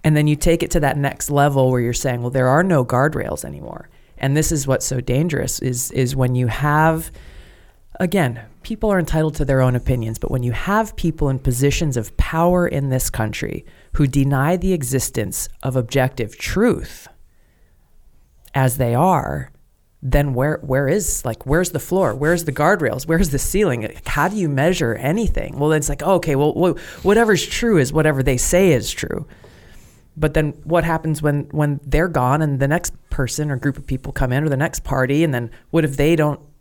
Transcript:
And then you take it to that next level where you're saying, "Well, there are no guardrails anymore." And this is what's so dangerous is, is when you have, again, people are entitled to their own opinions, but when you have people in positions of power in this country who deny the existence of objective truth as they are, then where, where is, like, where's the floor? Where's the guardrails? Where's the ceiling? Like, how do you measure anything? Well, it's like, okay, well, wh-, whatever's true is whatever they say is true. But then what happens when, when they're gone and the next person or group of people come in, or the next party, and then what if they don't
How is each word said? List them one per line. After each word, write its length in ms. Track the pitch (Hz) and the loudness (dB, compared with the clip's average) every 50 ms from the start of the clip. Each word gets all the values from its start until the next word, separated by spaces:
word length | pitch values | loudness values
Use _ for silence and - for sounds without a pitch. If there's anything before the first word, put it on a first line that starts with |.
| _ | _
And 140 | 156 151 | 2 2
then 100 | 151 151 151 | 4 4 2
you 60 | 151 | 2
take 280 | 147 - 175 165 170 - | 2 2 2 2 2 0
it 80 | - - | -2 0
to 80 | 170 | 0
that 160 | 147 139 139 | 0 2 0
next 340 | 147 143 139 - - - - | 0 -2 -4 -4 -6 -6 -2
level 400 | 147 143 143 147 139 135 131 127 | 2 2 4 4 4 2 2 2
where 120 | 127 123 120 | 2 0 0
you're 100 | 117 120 | -2 -2
saying, 300 | - - 135 123 120 120 | -2 -2 -4 -4 -2 -4
"Well, 80 | 123 | -2
there 180 | 131 135 127 127 | 0 2 2 4
are 140 | 135 151 180 | 4 4 4
no 220 | 190 175 143 123 | 4 2 2 2
guardrails 580 | 120 - 123 135 160 156 - - - - - - | 2 2 2 2 2 0 -2 -6 -6 -6 -8 -8
anymore." 460 | 64 71 71 65 58 - - - - _ - _ _ - | -10 -12 -12 -14 -14 -14 -16 -18 -20 _ -20 _ _ -12
And 180 | - - 139 139 | -4 -2 0 2
this 160 | 151 151 - | 2 2 0
is 160 | 165 151 131 | 0 -2 0
what's 200 | 135 131 - - | 0 0 0 0
so 160 | - 135 127 123 | -4 -4 -4 -2
dangerous 580 | - 123 135 160 180 151 135 - - - - | 0 0 0 0 0 -2 -2 -4 -4 -6 -4
is, 300 | - 127 123 123 127 - | -4 -4 -4 -4 -6 -6
is 260 | - 127 131 123 139 | -2 -2 -2 0 0
when 180 | 139 131 123 127 | 0 0 0 0
you 120 | 123 127 | 0 0
have, 680 | 120 110 - 139 147 147 151 156 160 160 160 165 - - - - - - - - - - - - - _ _ _ - - - | -2 -2 -2 0 2 2 4 4 4 2 0 -4 -10 -16 -18 -20 -20 -20 -20 -20 -20 -20 -20 -20 -20 _ _ _ -20 -6 -4
again, 420 | 185 175 175 202 165 123 117 117 110 - - _ _ | -4 0 0 0 0 0 -2 -6 -14 -20 -20 _ _
people 280 | - 226 208 - 214 | -10 -8 -2 0 0
are 80 | 202 185 | 2 2
entitled 360 | 165 - - 160 156 156 147 | 0 0 0 0 0 0 0
to 100 | - 147 | -2 -2
their 160 | 139 139 131 | 0 2 2
own 160 | 127 127 127 | 4 2 2
opinions, 420 | 123 - - 127 123 113 113 113 - | 0 0 0 0 0 -2 -6 -6 -6
but 120 | - - | -6 -4
when 120 | 127 131 123 | -2 -2 -2
you 100 | 120 117 | -2 -2
have 440 | - - 185 202 214 226 208 - | -2 -2 0 0 0 0 -2 -4
people 320 | - - 165 156 - 151 139 | -4 -2 -2 0 0 0 0
in 100 | 135 131 | 0 0
positions 600 | 131 147 123 120 135 143 143 - 180 151 131 120 | -2 -2 0 2 2 2 2 2 0 0 -2 -2
of 180 | 110 - - | -4 -6 -2
power 500 | - - - - 160 170 175 180 180 175 | -2 -2 0 2 2 2 4 4 2 2
in 220 | - - 143 139 139 | 0 0 -2 -2 0
this 220 | 131 131 131 - | -2 -2 -2 -2
country 540 | - 110 107 110 120 - - - 50 - - - - - - - - | -2 -2 -4 -4 -4 -6 -8 -6 -8 -10 -12 -14 -20 -20 -20 -6 0
who 120 | - 147 | 0 0
deny 500 | 135 123 143 135 139 143 131 135 151 175 | 2 2 2 2 2 2 2 2 2 0
the 160 | 185 180 185 185 | 0 0 0 0
existence 760 | 170 139 120 131 131 - - - - 107 90 - - - - - - - | 0 -2 -2 -2 -2 -2 -2 -4 -4 -4 -4 -4 -8 -8 -8 -10 -6 -6
of 140 | 131 123 | -2 -2
objective 600 | 131 120 117 - 139 127 127 - - 117 104 - - | -2 -2 0 0 0 0 0 -2 -4 -8 -8 -8 -10
truth 680 | - - - 175 220 247 196 78 - - - - - - - _ - _ _ _ _ _ _ _ _ _ _ _ _ _ _ - - - _ - _ _ _ _ _ - - | -8 -4 0 2 2 2 2 0 -4 -12 -14 -18 -20 -20 -20 _ -20 _ _ _ _ _ _ _ _ _ _ _ _ _ _ -20 -20 -20 _ -20 _ _ _ _ _ -6 -2
as 220 | 139 131 131 120 131 | 0 2 2 2 0
they 160 | 131 120 117 | 0 0 2
are, 560 | 123 160 190 185 143 - - 69 147 - - - _ _ _ _ _ _ _ _ _ - | 2 4 4 2 2 0 -2 -4 -6 -6 -10 -16 _ _ _ _ _ _ _ _ _ -4
then 300 | 131 127 143 147 143 131 | 0 2 2 2 2 0
where, 240 | 120 131 151 160 - - | 0 0 0 -2 -4 -4
where 260 | 139 131 135 143 131 | -2 0 0 2 2
is, 360 | 160 214 - - - - - | 0 0 -2 -2 -6 -6 -6
like, 200 | 127 110 - - | -8 -8 -8 -4
where's 240 | 131 143 165 180 175 | 0 2 2 2 0
the 80 | - 147 | -4 -6
floor? 340 | - - 180 190 190 131 107 | -4 -2 0 0 0 0 0
Where's 300 | 131 143 156 175 170 160 | 0 0 0 2 2 2
the 80 | 156 135 | 0 0
guardrails? 540 | 143 147 165 202 190 156 117 - 123 123 | 2 2 2 2 2 0 -2 -2 -4 -2
Where's 240 | 160 165 165 196 160 | 0 2 2 2 2
the 80 | 135 143 | 0 -2
ceiling? 440 | - - - 196 214 180 123 120 107 | -2 0 0 2 2 2 0 -2 -4
Like, 240 | 107 - - - | -8 -10 -12 -10
how 220 | - - 147 143 180 | -6 -2 0 0 0
do 80 | 202 | 0
you 120 | 220 185 156 | 0 -2 0
measure 460 | 139 135 143 170 185 175 160 117 113 | 0 2 2 2 2 2 0 -2 -2
anything? 640 | - 127 135 165 226 233 - - - - - - - | -2 -2 -2 0 0 0 0 0 -2 -4 -6 -4 -2
Well, 140 | 143 151 160 | 0 2 2
it's 160 | 156 143 - | 2 0 -2
like, 140 | 147 - - | -4 -4 0
okay, 340 | 170 196 170 - 160 143 | 2 2 2 2 0 0
well, 160 | 135 147 151 - | 2 2 2 2
wh-, 500 | - 170 180 156 120 - - - - - | 2 2 0 0 -2 -8 -16 -18 -4 0
whatever's 400 | 180 208 220 233 220 208 160 - | 2 4 4 6 4 4 2 0
true 300 | - - - 233 233 220 165 | -4 -4 -2 0 2 4 4
is 140 | 135 131 - | 2 2 2
whatever 300 | 156 151 151 147 135 131 | 2 2 2 2 2 0
they 140 | 143 131 | 0 0
say 360 | 123 - - - 180 196 185 151 | 0 0 2 2 4 4 4 4
is 180 | 120 98 - | 2 0 -4
true. 360 | - - - - - - 151 - - - - - - - - - - - - - _ - _ _ _ | -6 -8 -6 -6 -6 -6 -8 -10 -16 -20 -20 -20 -20 -20 -20 -20 -20 -20 -20 -20 _ -20 _ _ _
But 180 | - 151 151 147 | -2 -2 0 2
then 160 | 165 151 147 143 - - | 2 0 0 -2 -6 -4
what 200 | 147 165 175 160 | 0 0 2 2
happens 380 | 165 165 160 - 165 156 151 151 | 2 0 0 0 -2 -2 0 0
when, 220 | 147 143 143 143 143 - | 0 0 0 -2 -4 -2
when 280 | 151 151 147 143 139 - | 0 0 0 0 -4 -4
they're 240 | 139 131 147 165 190 | 0 2 2 2 2
gone 340 | 160 143 123 127 139 151 160 | 0 0 2 2 2 2 2
and 180 | 151 139 127 | 0 0 0
the 80 | 135 139 | 0 2
next 240 | 143 - 143 - - - - _ | 0 0 -2 -4 -10 -10 -10 _
person 400 | - - 135 120 - - 151 151 | -4 -2 -2 -2 -2 -4 -4 -2
or 60 | 139 | -4
group 220 | 123 - 147 131 - | -2 -2 -2 -2 -2
of 80 | - | -6
people 260 | - 135 127 - - - | -6 -6 -6 -6 -8 -2
come 200 | - - 123 123 | -2 0 2 2
in, 120 | 135 151 | 0 0
or 40 | 156 | 0
the 80 | 139 | 0
next 280 | 131 147 165 - - - | 0 -2 -2 -4 -6 -6
party, 380 | - 135 131 127 127 139 151 165 | -4 0 0 0 2 2 2 2
and 100 | 160 135 | 2 0
then 180 | 120 120 117 - - _ _ | -2 -4 -6 -10 -16 _ _
what 140 | - 165 160 | 0 0 0
if 120 | 143 139 | 0 0
they 200 | 139 143 156 170 | 2 2 4 4
don't 240 | 160 156 147 143 - - - _ _ | 4 2 0 0 -4 -10 -20 _ _